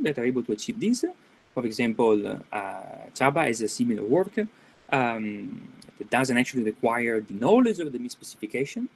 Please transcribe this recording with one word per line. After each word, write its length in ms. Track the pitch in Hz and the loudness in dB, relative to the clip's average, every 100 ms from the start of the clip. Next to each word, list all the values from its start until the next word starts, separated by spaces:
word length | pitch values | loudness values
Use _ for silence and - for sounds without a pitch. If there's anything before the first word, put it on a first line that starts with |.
that 160 | 226 139 | -4 0
are 60 | 120 | 0
able 180 | 127 | -2
to 80 | 120 | -2
achieve 260 | 107 - 113 | -4 -4 -2
this, 280 | 190 247 349 359 _ _ _ - | 0 0 -2 -6 _ _ _ -6
For 80 | 120 | -4
example, 500 | 110 120 110 117 107 101 104 - | -2 -2 4 4 4 2 -6 -8
uh, 180 | 104 98 95 101 - 113 - | -8 -8 -10 -12 -16 -16 2
Java 260 | 131 147 139 | 2 4 0
has 120 | 113 | 0
a 60 | 107 | -4
similar 360 | - 120 107 | 0 0 0
work, 320 | 104 156 190 - 214 - - _ - 139 | 2 2 2 -2 -4 -8 -20 _ -2 0
um, 680 | 123 113 107 104 101 - - - - _ | 2 0 -4 -6 -8 -12 -16 -20 -20 _
that 120 | - 120 | -2 0
doesn't 200 | 131 123 | 4 2
actually 280 | 127 127 107 | 2 0 -2
require 460 | 101 117 120 117 113 | 0 0 2 0 0
the 140 | 107 | -2
knowledge 460 | 98 135 226 240 202 | -2 6 6 6 2
of 120 | 156 | -4
the 60 | 123 | -6
misspecification 920 | 123 - - - 107 120 139 - 247 | -8 -10 -18 -12 -6 -4 -4 -4 -8